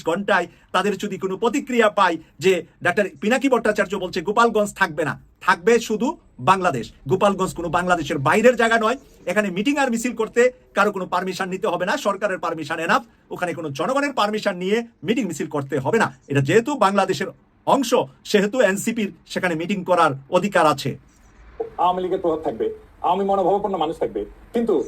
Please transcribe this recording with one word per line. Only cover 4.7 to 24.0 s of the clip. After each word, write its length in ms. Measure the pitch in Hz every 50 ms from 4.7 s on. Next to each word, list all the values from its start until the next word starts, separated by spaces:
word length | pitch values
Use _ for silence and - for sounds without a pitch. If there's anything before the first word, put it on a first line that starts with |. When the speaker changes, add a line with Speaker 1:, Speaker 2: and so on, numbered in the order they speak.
| -
Speaker 1:
থাকবে 300 | - 196 180 151 165 156
না, 80 | 135 - - - _ _ -
থাকবে 320 | - 180 190 180 175 226 240 233
শুধু 280 | 233 - 214 185 233 294 349 - _ _ _ -
বাংলাদেশ। 460 | 123 147 190 190 185 175 131 117 104 - - - -
গোপালগঞ্জ 440 | 135 185 185 214 202 196 180 190 180 -
কোনো 160 | 165 170 165
বাংলাদেশের 480 | 151 175 180 180 180 170 147 151 165
বাইরের 380 | 143 135 151 180 214 220 254 247
জায়গা 220 | 233 233 226 226 226
নয়, 180 | 214 220 262 277 - - - - -
এখানে 220 | - 202 214 208 196
মিটিং 260 | 175 190 208 285 285
আর 140 | 294 277 254
মিছিল 220 | 233 226 226 247 -
করতে 260 | - 220 214 - 233 247 254 247 - _ _ -
কারো 180 | 202 202 208
কোনো 140 | 196 190 180
পারমিশন 420 | - 180 180 180 190 180 - 190 180
নিতে 180 | 185 190 214
হবে 180 | 190 175 170 180
না, 80 | 202 269
সরকারের 420 | 269 - 208 196 190 208 208 185 160
পারমিশন 400 | 175 165 165 160 151 139 165 165
এনাফ, 240 | 160 180 220 269 254 - _ _ _ -
ওখানে 220 | 180 175 180 175 151
কোনো 160 | 170 160 147
জনগণের 440 | 135 147 160 202 269 277 285 285 262
পারমিশন 420 | - 208 208 214 208 - 202 185
নিয়ে 200 | 175 185 190 208 240 233 233 _ - 147
মিটিং 200 | 180 233 285 220
মিছিল 220 | 175 156 - 175
করতে 280 | 147 - 143 139 139 160 139
হবে 180 | 131 147 -
না। 100 | 233 160 135 - - _
এটা 140 | - 139 139
যেহেতু 300 | 135 143 180 226 233 294 294
বাংলাদেশের 520 | 277 202 196 202 196 190 190 190 - 190 165 - _ _ _ _ _ -
অংশ, 240 | 208 - 277 254 - 254 190 - - - _ -
সেহেতু 340 | - - 202 196 208 220 254
এনসিপির 480 | 220 190 196 202 - 226 226 233 202 185 - - _
সেখানে 280 | - - 180 185 180 165
মিটিং 240 | 156 170 180 202 185 175
করার 280 | 185 180 165 165 151 135 - - -
অধিকার 360 | - 180 185 208 - 175 160 151 139
আছে। 180 | 143 - 127 - - _ _ _ _ _ _ _ _ - - - - - - -
Speaker 2:
আওয়ামী 240 | - 170 180 180 185 185
লীগের 180 | 175 190 190 175
প্রভাব 180 | 165 160 156 156
থাকবে, 220 | 147 117 110 110 110 - - - - _ -
আওয়ামী 220 | - 170 180 196 196
মনোভাবাপন্ন 500 | 196 196 196 180 170 196 196 196 196 190
মানুষ 180 | 165 151 160 160
থাকবে, 220 | -